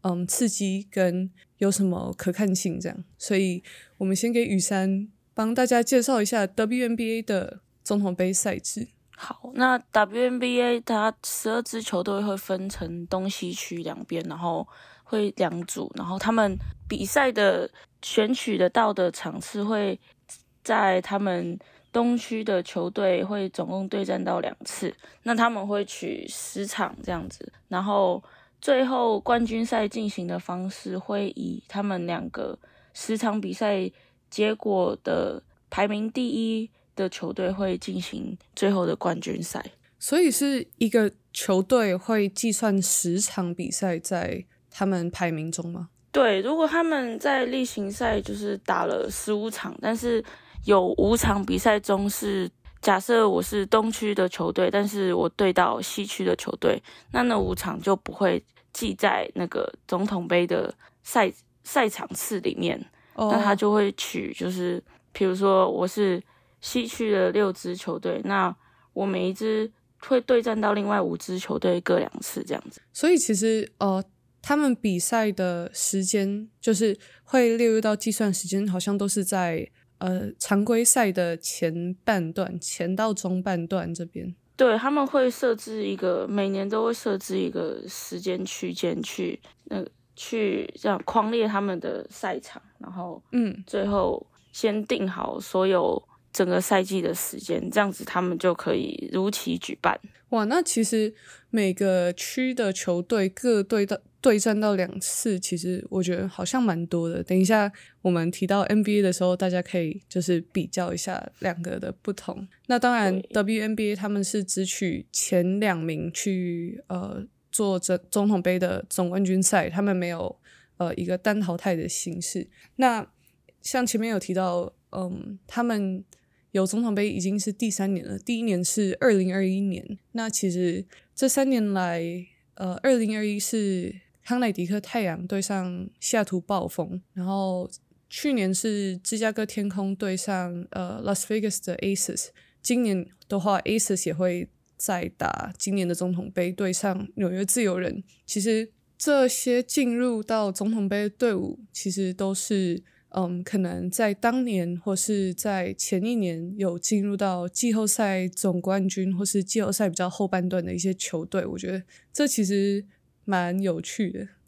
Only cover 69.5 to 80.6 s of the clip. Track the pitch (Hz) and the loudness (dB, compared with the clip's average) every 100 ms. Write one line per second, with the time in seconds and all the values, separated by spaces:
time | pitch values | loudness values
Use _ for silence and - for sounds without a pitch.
69.5 | 220 220 _ _ _ - 262 240 240 233 | 0 -2 _ _ _ 0 0 4 2 4
70.5 | 220 208 208 202 208 180 170 - 185 - | 0 2 0 2 0 0 -4 -6 -6 -4
71.5 | 156 185 175 - - - - - - 180 | 0 2 0 2 2 0 -6 -10 -8 -6
72.5 | - - - _ - 302 339 - 208 220 | -8 -8 -20 _ 0 4 4 4 2 2
73.5 | 220 - _ 202 190 - _ _ _ - | 0 -2 _ 0 0 -2 _ _ _ 0
74.5 | 294 294 240 214 180 - 233 214 190 180 | 2 4 2 2 0 2 2 2 0 0
75.5 | 175 175 - - 196 190 208 196 208 220 | -2 -6 -4 -2 0 0 2 0 -2 -8
76.5 | _ - 202 220 202 - - _ 269 240 | _ 0 4 2 0 -8 -20 _ 4 6
77.5 | 226 233 220 214 214 - 208 214 180 170 | 6 4 4 2 0 0 2 2 0 -2
78.5 | 190 208 180 190 202 202 208 185 190 175 | -2 0 0 0 0 0 0 0 0 0
79.5 | 160 - _ _ _ 185 185 202 - - | -2 -6 _ _ _ -2 -2 -4 -6 2
80.5 | 202 | 2